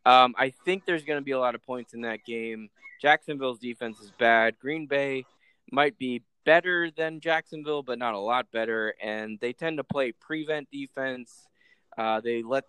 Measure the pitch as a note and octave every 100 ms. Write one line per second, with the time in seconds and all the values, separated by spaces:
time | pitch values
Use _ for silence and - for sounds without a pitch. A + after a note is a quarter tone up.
0 | B2 B2+ B2+ A2 C3+ - F3 F#3+ F#3 E3
1 | D3 D3 C#3 C3 B2 A2+ - B2+ A2+ A#2
2 | A#2 A2 - A#2 A2+ A2 G#2+ _ - -
3 | D3 D#3 - C#3+ C3 A#2 A#2+ A#2 A#2 G#2
4 | G#2 - A#2 A2+ A2+ A2 C3+ D#3+ C#3+ C#3
5 | C#3 C3 - _ _ _ - C3+ D3 -
6 | B2+ A#2+ _ _ D3+ E3+ F3+ F3 E3+ D#3
7 | D#3+ D#3 E3 D#3+ - D#3 D3 D3 B2+ A#2+
8 | A#2+ G2+ G#2+ B2 A2+ A2+ A2+ A2 A2 -
9 | G#2+ G#2+ A2 G#2 A#2+ - D#3+ D#3 D#3+ C#3+
10 | B2+ - - D#3 D3+ D3+ C#3+ C#3 C3+ C#3
11 | C3 B2+ A#2+ - _ _ _ _ _ -
12 | A2 A2 A#2 A#2 A2+ C3+